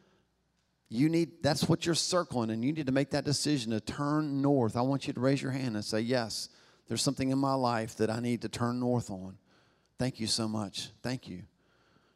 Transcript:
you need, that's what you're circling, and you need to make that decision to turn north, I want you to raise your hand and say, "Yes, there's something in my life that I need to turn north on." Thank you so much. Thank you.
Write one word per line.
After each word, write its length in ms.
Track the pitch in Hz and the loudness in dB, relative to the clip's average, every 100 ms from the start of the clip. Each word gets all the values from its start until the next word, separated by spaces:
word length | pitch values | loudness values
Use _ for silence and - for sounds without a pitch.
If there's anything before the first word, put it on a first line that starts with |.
| _ _ _ _ _ _ _ _ - | _ _ _ _ _ _ _ _ -6
you 200 | 110 156 | 0 2
need, 320 | 165 160 - | 2 0 0
that's 260 | 139 151 - | 0 2 2
what 160 | 160 | 2
you're 100 | 170 | 2
circling, 540 | 156 - 180 170 123 113 | 0 2 0 0 -2 -2
and 160 | 113 | 0
you 80 | 127 | 0
need 140 | 156 131 | 0 0
to 60 | |
make 180 | 135 143 | 2 2
that 160 | 147 147 | 0 0
decision 460 | 139 143 147 113 | 0 2 0 0
to 80 | 110 | -2
turn 600 | - - 143 151 151 139 | -4 -4 0 0 0 2
north, 340 | 139 139 110 | 4 4 4
I 60 | 120 | 2
want 260 | 131 139 - | 0 0 -4
you 60 | |
to 80 | 120 | 0
raise 220 | 131 139 | 2 2
your 100 | 131 | 0
hand 240 | 131 127 107 | -4 -2 -4
and 80 | |
say, 160 | 104 110 | -2 -2
"Yes, 480 | 117 127 110 - - - - _ - | 0 0 0 -6 -10 -14 -20 _ -6
there's 160 | 113 | -2
something 260 | 147 131 131 | 0 0 0
in 100 | 135 | 2
my 140 | 139 | 2
life 420 | 135 123 117 110 - | 2 2 0 -2 0
that 120 | 107 | 0
I 120 | 113 | 0
need 200 | 120 120 | -2 -2
to 60 | 110 | -4
turn 320 | - 120 123 | -2 -2 0
north 300 | 123 120 - | 0 0 0
on." 260 | 95 95 98 _ _ _ _ _ - | -8 -10 -14 _ _ _ _ _ -4
Thank 200 | 127 - | -4 -2
you 80 | 110 | -2
so 220 | - 110 | 0 -2
much. 420 | 110 98 - - - | -2 -4 -8 -12 -8
Thank 260 | 117 127 - | -8 -6 -8
you. 160 | 90 - _ _ _ _ _ _ | -14 -14 _ _ _ _ _ _